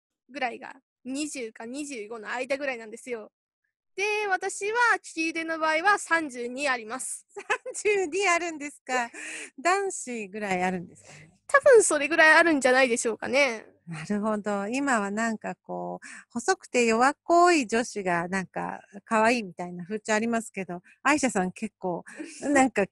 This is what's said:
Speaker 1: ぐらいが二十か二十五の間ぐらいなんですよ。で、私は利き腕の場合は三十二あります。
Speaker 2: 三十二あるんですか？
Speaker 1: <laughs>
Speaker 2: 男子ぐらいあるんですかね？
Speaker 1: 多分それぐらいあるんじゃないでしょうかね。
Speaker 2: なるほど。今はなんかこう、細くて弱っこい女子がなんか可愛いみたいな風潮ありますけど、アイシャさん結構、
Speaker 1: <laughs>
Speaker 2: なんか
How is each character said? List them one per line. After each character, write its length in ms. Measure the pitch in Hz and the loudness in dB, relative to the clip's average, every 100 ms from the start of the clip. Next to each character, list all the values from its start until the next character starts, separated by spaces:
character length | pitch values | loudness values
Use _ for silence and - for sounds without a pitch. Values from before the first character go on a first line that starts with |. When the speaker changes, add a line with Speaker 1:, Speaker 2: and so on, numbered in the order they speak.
| _ _ _ | _ _ _
Speaker 1:
ぐ 100 | 269 | -8
ら 100 | 247 | -8
い 80 | 226 | -8
が 160 | 240 262 _ _ | -16 -18 _ _
二 240 | 247 269 302 | -10 -8 -6
十 240 | 269 220 | -8 -10
か 140 | - 233 | -12 -12
二 200 | 269 285 | -10 -10
十 220 | 247 208 | -10 -12
五 100 | 233 | -12
の 120 | 202 | -8
間 260 | 240 262 277 | -6 -4 -4
ぐ 80 | |
ら 80 | 277 | -4
い 60 | 233 | -6
な 80 | 226 | -10
ん 40 | |
で 60 | 233 | -14
す 140 | 254 | -10
よ。 200 | 226 214 _ _ _ _ _ _ - | -10 -12 _ _ _ _ _ _ -4
で、 300 | 415 415 415 | -2 -2 -2
私 440 | 370 381 - 403 | -2 -4 -6 -4
は 60 | 466 466 | 2 2
利 60 | 381 | 2
き 260 | - 330 320 | -2 -6 -4
腕 160 | 320 | -4
の 140 | 330 320 | -6 -2
場 140 | 320 | 0
合 100 | 311 | 2
は 160 | 381 403 | 2 2
三 320 | - 330 302 | 2 -2 -2
十 160 | 247 240 | -8 -8
二 240 | 254 285 | -4 -2
あ 60 | 247 | -2
り 100 | 214 | -4
ま 120 | 233 | -10
す。 260 | - - _ | -10 -12 _
Speaker 2:
三 100 | 403 - 494 508 | -10 -4 -4 -4
十 320 | - 415 403 349 | -4 0 0 0
二 200 | 359 392 | 0 2
あ 100 | 339 | 2
る 120 | 339 | 0
ん 60 | 311 | -8
で 140 | 285 | -10
す 100 | - | -12
か？ 280 | - 254 233 - - | -4 -4 -4 -10 -14
Speaker 1:
<laughs> 260 | - - - | -14 -16 -2
Speaker 2:
男 320 | 330 392 392 | 2 2 0
子 360 | - 254 240 196 | -6 -8 -8 -8
ぐ 120 | 208 | -6
ら 140 | 208 | -2
い 80 | 180 | 0
あ 80 | 185 | 0
る 100 | 185 | -2
ん 60 | 165 | -8
で 100 | - | -18
す 80 | |
か 80 | - | -20
ね？ 180 | - - _ - | -20 -20 _ 2
Speaker 1:
多 140 | 554 | 4
分 240 | 571 466 | 8 8
そ 140 | - 302 | 6 2
れ 100 | 285 | 0
ぐ 80 | 320 | 6
ら 100 | 311 | 8
い 100 | 311 | 8
あ 60 | |
る 120 | 339 | 6
ん 60 | 294 | 4
じ 60 | 254 | 4
ゃ 60 | |
な 100 | 254 | 4
い 60 | 262 | 4
で 80 | 233 | 2
し 120 | 240 | -2
ょ 40 | |
う 60 | 214 | -4
か 100 | 220 | -2
ね。 380 | 262 269 220 - _ 170 | 2 2 -2 -12 _ -14
Speaker 2:
な 160 | 156 165 | -10 -6
る 140 | 208 | -2
ほ 160 | 220 214 | -2 -2
ど。 280 | 202 202 202 | -2 -4 -2
今 320 | 262 285 233 | -2 0 0
は 120 | 196 | 0
な 200 | 208 233 | -2 -2
ん 80 | 214 | -4
か 160 | 190 | -8
こ 460 | 185 - 180 175 180 | -10 -10 -8 -8 -10
う、 40 | - - - | -14 -20 -12
細 260 | 240 - 381 | -6 -2 -2
く 100 | - | 0
て 200 | 247 233 | 2 4
弱 240 | 226 262 | 4 4
っ 60 | - | 2
こ 300 | - 339 349 | 4 6 8
い 140 | 330 220 | 6 2
女 180 | 226 | -2
子 180 | 240 208 | -2 -4
が 240 | 185 170 175 | -2 -2 0
な 140 | 190 | -4
ん 40 | 185 | -4
か 340 | 175 175 196 - 202 | -8 -8 -8 -14 -14
可 180 | - 220 | -2 2
愛 180 | 220 247 | 2 2
い 20 | |
み 120 | 190 | -4
た 120 | 170 175 | -10 -10
い 60 | |
な 100 | 180 | -10
風 160 | 170 214 | -10 -8
潮 140 | - 214 | -2 0
あ 20 | |
り 80 | 233 | 0
ま 140 | 233 | -4
す 100 | - | -4
け 140 | 196 | -10
ど、 160 | 185 175 _ _ | -10 -10 _ _
ア 120 | 269 | 2
イ 60 | 294 | 2
シ 60 | 254 | 2
ャ 40 | |
さ 140 | 202 | 0
ん 80 | 185 | -2
結 220 | - 220 _ | -4 -10 _
構、 240 | 185 175 - | -6 -6 -8
Speaker 1:
<laughs> 440 | - 302 - 269 | -16 -16 -8 2
Speaker 2:
な 140 | 277 | 4
ん 60 | 262 | 4
か 160 | - 190 | 2 0